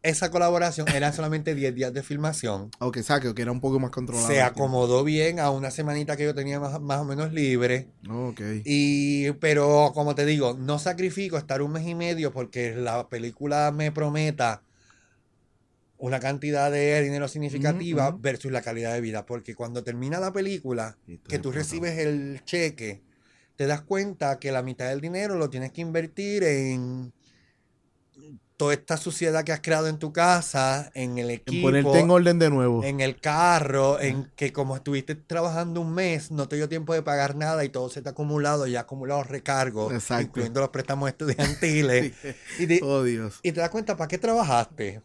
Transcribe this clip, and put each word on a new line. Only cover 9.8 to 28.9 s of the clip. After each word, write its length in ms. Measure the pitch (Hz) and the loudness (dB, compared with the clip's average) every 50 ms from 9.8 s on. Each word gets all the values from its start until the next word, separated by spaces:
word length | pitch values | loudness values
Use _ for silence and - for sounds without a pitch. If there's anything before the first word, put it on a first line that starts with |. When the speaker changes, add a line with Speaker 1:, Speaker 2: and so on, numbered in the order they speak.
| 151 143 131 | 6 6 4
Speaker 1:
como 200 | 151 147 147 143 | 0 0 0 0
te 100 | 135 143 | 2 2
digo, 320 | 147 156 147 135 123 123 131 | 2 4 4 2 2 0 -2
no 200 | 131 135 147 147 | -2 -2 -2 0
sacrifico 580 | 151 185 180 170 185 185 170 190 196 185 165 | -2 -4 -2 0 -2 -2 -2 -4 -6 -4 -4
estar 260 | 151 151 151 135 139 | -4 -4 -2 -2 -2
un 100 | 143 151 | -2 -2
mes 140 | 151 160 160 | -4 -4 -4
y 80 | 170 170 | -4 -4
medio 380 | 170 170 170 175 165 156 139 | -4 -2 -2 -2 -2 -2 -2
porque 420 | 131 131 123 117 - 123 120 117 113 | -2 -4 -8 -6 -4 -4 -4 -2 -2
la 320 | 123 123 117 113 120 120 - | -4 -4 -2 -2 -4 -4 -4
película 640 | - 117 113 120 113 _ 143 143 143 147 147 147 147 | -8 -6 -6 -8 -8 _ -4 -2 2 2 2 2 2
me 160 | 151 151 151 | 0 -2 -2
prometa 720 | 147 151 151 147 147 151 156 151 147 147 123 117 107 - _ _ _ _ _ _ _ _ _ _ _ _ _ _ _ _ _ _ _ _ _ _ _ _ _ _ _ _ | 0 0 -2 0 0 0 0 0 0 2 0 0 0 -2 _ _ _ _ _ _ _ _ _ _ _ _ _ _ _ _ _ _ _ _ _ _ _ _ _ _ _ _
una 220 | 131 127 131 131 | -6 -4 -4 -2
cantidad 500 | 120 135 143 139 139 147 147 143 139 143 | -2 -4 -4 -4 -4 -2 0 2 2 2
de 320 | 143 143 143 147 147 151 | 2 2 2 4 4 2
dinero 240 | 147 139 143 143 143 | 2 0 0 -4 -4
significativa 800 | 135 - 151 151 143 131 135 139 151 160 185 170 175 165 147 131 | -6 -6 -6 -6 -4 -4 0 0 0 0 0 -2 -2 0 2 2
Speaker 2:
Ujú, 80 | 139 170 | 0 0
ujú. 80 | 196 | -2
Speaker 1:
versus 300 | 110 139 131 113 - 135 | -2 -2 -2 -2 -6 -4
la 100 | 131 120 | -4 -4
calidad 300 | 110 120 113 117 117 113 117 | -4 -4 -6 -4 -4 -2 -2
de 60 | 120 | -2
vida. 260 | 120 110 107 107 101 | -4 -4 -6 -6 -6
Porque 280 | _ 123 120 113 - 113 | _ -8 -8 -8 -12 -12
cuando 260 | - 120 117 120 123 | -10 -10 -8 -8 -8
termina 380 | 110 123 117 120 127 135 160 180 | -8 -6 -6 -6 -4 -4 -4 -4
la 120 | 190 190 | -4 -4
película, 640 | 185 202 190 196 196 170 - 131 123 117 110 113 110 _ _ - | -2 -2 -2 -2 -4 -6 -4 -4 -4 -4 -4 -6 -10 _ _ -20
Speaker 2:
Y 60 | 87 | -20
estás 140 | - _ - | -20 _ -6
Speaker 1:
que 100 | 147 139 | -6 -4
tú 80 | - 135 | -4 -4
Speaker 2:
explotado. 320 | 127 151 151 151 156 165 | -4 -4 -4 -4 -4 -4
Speaker 1:
recibes 160 | 170 175 160 160 | -4 -4 -2 -2
el 440 | 156 151 147 143 139 139 139 131 _ | -2 0 0 -2 -4 -6 -10 -12 _
cheque, 580 | - - 175 165 156 151 - 117 107 101 101 _ _ _ _ _ _ _ _ _ _ _ | -4 -2 0 0 0 -2 -6 -10 -10 -10 -10 _ _ _ _ _ _ _ _ _ _ _
te 100 | _ 139 | _ 0
das 140 | 139 147 147 | 0 0 -2
cuenta 560 | 151 - 196 190 196 202 190 - 151 139 135 131 | -2 -2 -2 -2 -2 -4 -4 -2 -2 -2 -2 -2
que 140 | - 139 | -4 -2
la 100 | 135 127 | -2 -2
mitad 260 | 123 131 123 - 127 127 | -2 -4 -6 -6 -4 -4
del 120 | 135 143 | -4 -4
dinero 340 | 147 165 175 190 208 208 196 | -6 -6 -4 -4 -4 -2 0
lo 160 | 175 156 139 | -2 -2 -2
tienes 220 | 123 127 127 135 | -2 -6 -8 -8
que 80 | - 165 | -8 -8
invertir 640 | 170 165 165 165 165 156 - - 202 202 208 208 190 | -8 -2 -2 -2 -4 -4 -6 -6 -4 -2 0 2 2
en 680 | 160 143 135 135 131 131 127 123 123 127 127 127 123 - _ _ _ _ _ _ _ _ _ _ _ _ _ _ _ _ _ _ _ _ - 147 151 139 104 _ _ _ | 2 2 2 0 0 -2 -2 -4 -6 -6 -8 -10 -12 -16 _ _ _ _ _ _ _ _ _ _ _ _ _ _ _ _ _ _ _ _ -20 -20 -20 -20 -20 _ _ _
toda 160 | _ 147 143 147 | _ 0 0 0
esta 220 | 143 - - | 0 -2 -6